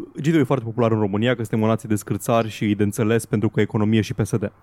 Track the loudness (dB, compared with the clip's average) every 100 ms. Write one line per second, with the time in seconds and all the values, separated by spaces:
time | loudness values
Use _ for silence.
0 | -10 -4 0 2 2 0 -2 0 2 2
1 | 0 0 0 0 -2 0 2 0 0 -4
2 | -2 -6 0 0 0 -2 0 2 0 0
3 | 0 0 0 0 0 0 0 0 2 2
4 | 0 -2 -2 -2 -4 _